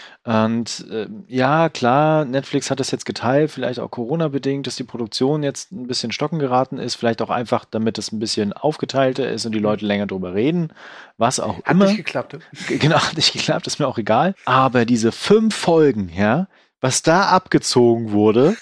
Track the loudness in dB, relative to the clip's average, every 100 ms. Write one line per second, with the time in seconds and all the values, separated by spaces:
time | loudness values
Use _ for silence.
0 | -20 -18 -2 0 2 0 -4 -10 -10 -10
1 | -10 -12 -8 -2 2 2 0 0 2 4
2 | 4 2 0 -4 -2 -4 -4 -4 -4 -4
3 | -6 -6 0 2 0 -2 -6 -6 -8 -8
4 | -6 -2 -2 -2 -4 -4 -6 -10 -10 -8
5 | -8 -2 0 0 -2 -6 -12 -12 -8 -6
6 | -6 -4 -4 -2 0 0 0 -4 -8 -2
7 | -2 -2 -2 -4 -2 -4 -2 -2 -2 -4
8 | -8 -6 -4 -2 -2 -2 -4 -2 -4 0
9 | 0 0 -4 -4 -4 -2 0 0 -2 -2
10 | -2 -6 -4 -2 0 0 -4 -8 -20 -20
11 | -20 -2 -2 0 -6 -6 0 4 4 2
12 | -4 -8 -8 -14 -20 -16 -6 0 2 2
13 | 0 0 -2 0 -2 -2 -4 -4 -2 -2
14 | 2 2 2 -2 0 2 4 2 2 2
15 | 2 0 2 4 4 0 2 4 4 2
16 | -4 0 2 2 -2 _ _ _ -2 0
17 | 2 4 4 2 2 -2 2 4 4 4
18 | 0 4 4 6 4 4